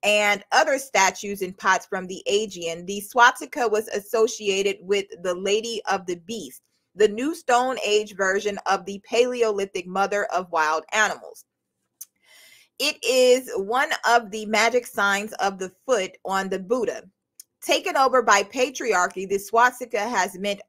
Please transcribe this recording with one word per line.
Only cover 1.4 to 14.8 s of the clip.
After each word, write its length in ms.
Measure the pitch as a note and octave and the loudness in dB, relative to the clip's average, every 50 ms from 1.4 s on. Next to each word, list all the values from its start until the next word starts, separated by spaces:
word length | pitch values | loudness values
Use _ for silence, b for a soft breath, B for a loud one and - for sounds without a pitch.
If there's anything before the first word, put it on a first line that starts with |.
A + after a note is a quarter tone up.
and 160 | F#3+ F#3 F#3+ - | -6 -8 -8 -4
pots 280 | - G3+ F#3 F3+ - | 0 2 2 2 0
from 200 | - G3+ F#3 F#3 | -4 -8 -8 -8
the 160 | F3+ F#3+ - - G3 | -8 -12 -10 -4 0
Aegean, 580 | G3+ G#3 A3 G3+ F#3+ F3+ E3+ E3 E3 E3+ F3+ | 0 0 0 -2 -8 -8 -8 -6 -6 -8 -8
the 140 | F#3 G3+ G3+ | -8 -8 -8
swastika 680 | G3+ - - B3+ A#3 B3 C4 - D4+ B3+ - D4+ B3 | -8 -2 4 6 6 6 6 2 -6 -10 -4 -2 -2
was 220 | A3 G#3 G#3+ A3 - | 0 0 0 -2 -2
associated 880 | - G#3 G3+ - - A3+ A3 A#3+ - - G#3+ G3+ F#3+ F#3+ G3 G3+ G3 - | -6 -8 -6 -2 0 2 2 2 0 -2 -4 -2 0 0 0 0 -2 -4
with 240 | F3 F3+ G3+ G3+ G3 - - E3+ F3 | -4 -2 -2 -2 -2 -4 -10 -8 -4
the 100 | F#3 F3 | -4 -4
Lady 480 | F3+ F#3+ D3+ G3+ A3 A3 A#3 A#3 G3+ - - | -2 -2 0 0 0 -2 -2 -8 -6 -4 -2
of 160 | F#3+ F#3+ F#3 | -2 -2 -2
the 120 | F3+ F3 E3+ E3 F3 | -6 -8 -8 -8 -10
Beast, 360 | A#3 A3 D#3+ B2 - - _ _ _ _ _ _ _ | -10 -10 -10 -12 -16 -18 _ _ _ _ _ _ _
the 120 | F3 G#3 A3 | 2 2 2
new 260 | G3+ A3 C4 D4+ E4+ | 2 0 -4 -4 -4
Stone 440 | E4 - - B3 A#3+ B3+ C4 B3+ - - | -4 0 2 2 4 4 2 -2 -2 0
Age 280 | G3+ G#3 G#3+ G#3+ G3+ G3+ F#3 | 2 2 2 2 0 -4 -2
version 420 | G3 F#3+ F#3+ G3+ G#3+ G#3 G3+ G3 - | 0 0 0 0 0 -2 -4 -4 -2
of 200 | - F#3+ F#3+ F3+ | 0 0 0 -2
the 160 | G3 G3 G3 - - | -6 -12 -12 -8 -2
Paleolithic 800 | A#3+ A3+ B3 B3+ B3 B3 A3+ A3 G#3 G3 G3 G3 - F#3+ F3 F3+ | 2 2 2 4 2 0 0 0 0 0 -2 -4 -4 -8 -8 -4
mother 380 | F3+ F#3+ G3 F#3+ G3+ G3+ G3 - - | -2 -2 0 0 0 -2 -2 -2 -2
of 180 | F3 F#3 F3 | -4 -4 -2
wild 320 | E3+ D#3+ D#3 D3+ D#3 - - - | 0 0 2 2 2 0 -2 -2
animals. 540 | - G#3+ G#3+ G3 D#3+ B2 - D#2 - - - _ _ _ _ _ _ _ _ _ _ - - - _ b b b b b b b b b b b b - | 0 2 2 2 0 -4 -12 -18 -20 -20 -20 _ _ _ _ _ _ _ _ _ _ -20 -20 -20 _ b b b b b b b b b b b b -6
It 220 | C4 D4 D4+ - | -4 -4 -4 -4
is 480 | - - C4 C4 B3+ B3+ B3 C4 B3+ - - | -2 0 4 4 6 6 6 4 2 -2 -6
one 340 | F#3 G3 G3 A#3 B3+ D4 D#4 D4 - - | -6 -4 -2 -2 -2 0 -2 -2 -2 0
of 260 | A3 A#3 A#3+ A#3 G3 | 2 2 2 2 0
the 140 | G3 A3 G#3+ G#3 | -10 -10 -6 -2
magic 380 | A3 G#3 A3 A#3 A#3+ B3 | 0 2 2 4 2 0